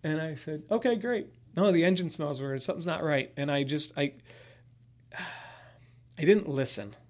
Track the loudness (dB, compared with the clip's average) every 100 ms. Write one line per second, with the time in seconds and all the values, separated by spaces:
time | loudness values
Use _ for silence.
0 | -2 -4 -4 -8 -8 -10 -2 0 2 0
1 | -2 -4 -6 -14 -10 2 4 6 4 2
2 | 0 -4 -4 -4 -4 -4 -4 -4 -4 -2
3 | 2 0 0 -4 -2 0 0 -2 -2 -2
4 | -2 -4 -20 -20 -20 -20 -20 _ _ _
5 | _ -14 -12 -14 -18 -20 -20 -20 -20 -20
6 | _ -2 4 4 4 0 2 0 -2 -16
7 | -20